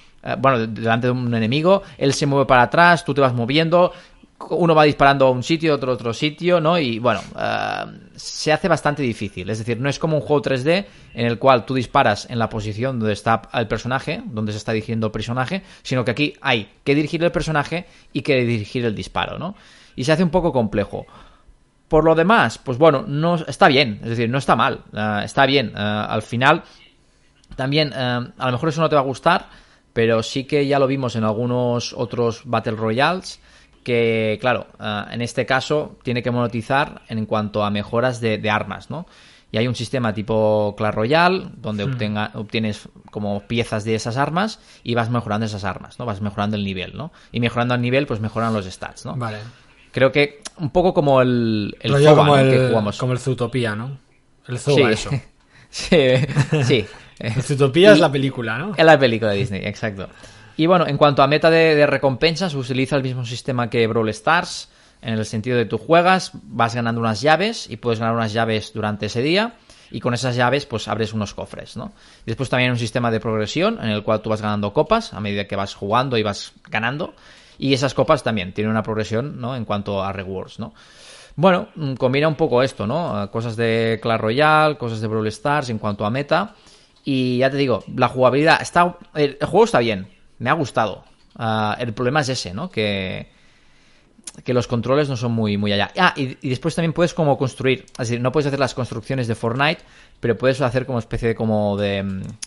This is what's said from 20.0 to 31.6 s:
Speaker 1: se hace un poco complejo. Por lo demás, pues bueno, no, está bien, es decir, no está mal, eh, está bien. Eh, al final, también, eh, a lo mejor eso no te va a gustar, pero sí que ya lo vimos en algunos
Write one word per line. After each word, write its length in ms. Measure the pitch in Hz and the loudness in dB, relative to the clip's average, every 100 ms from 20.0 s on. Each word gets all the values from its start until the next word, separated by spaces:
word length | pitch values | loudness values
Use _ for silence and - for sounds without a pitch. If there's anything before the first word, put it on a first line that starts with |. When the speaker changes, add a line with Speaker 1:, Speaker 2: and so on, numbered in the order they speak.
Speaker 1:
se 80 | 131 | 0
hace 100 | 156 | 2
un 80 | 180 | 2
poco 220 | 180 170 | 0 0
complejo. 520 | 131 110 107 98 101 - - - _ _ _ _ _ - | 0 0 -2 -4 -6 -14 -20 -20 _ _ _ _ _ 0
Por 160 | 156 | 2
lo 100 | 160 | 4
demás, 440 | 160 170 226 120 - | 4 4 4 2 -2
pues 200 | - 123 | -6 2
bueno, 260 | 160 143 - | 4 4 0
no, 260 | 143 170 | -2 0
está 320 | 170 156 - 190 | 0 -2 4 4
bien, 320 | 131 135 101 | 6 2 -2
es 60 | 113 | -4
decir, 200 | 117 117 | -2 0
no 80 | 135 | 0
está 160 | 165 | 0
mal, 280 | 139 127 110 - | 2 2 -2 -8
eh, 280 | 104 107 104 | -6 -2 -2
está 220 | 110 - 135 | -2 2 4
bien. 260 | 139 104 | 4 0
Eh, 60 | 92 | -4
al 420 | 104 104 107 110 | -2 -2 -2 -4
final, 400 | - 120 135 165 - - _ _ _ _ _ _ - - | -4 2 4 2 -2 -20 _ _ _ _ _ _ -16 -6
también, 360 | 131 147 147 | -2 0 0
eh, 20 | 131 123 123 123 - | -2 -4 -4 -6 -6
a 80 | 127 | -4
lo 60 | |
mejor 160 | 123 165 | -2 -2
eso 120 | 151 | 0
no 80 | 156 | 2
te 60 | |
va 60 | 147 | 2
a 40 | |
gustar, 420 | 135 123 165 185 - - _ _ _ | 0 0 0 0 -2 -20 _ _ _
pero 300 | - 113 113 | 0 2 2
sí 220 | 110 139 | 0 -6
que 220 | 127 147 139 | -2 0 2
ya 120 | 139 | 2
lo 80 | 135 | 2
vimos 300 | 135 123 113 | 0 -2 -2
en 80 | |
algunos 680 | 110 107 123 123 | -2 0 0 0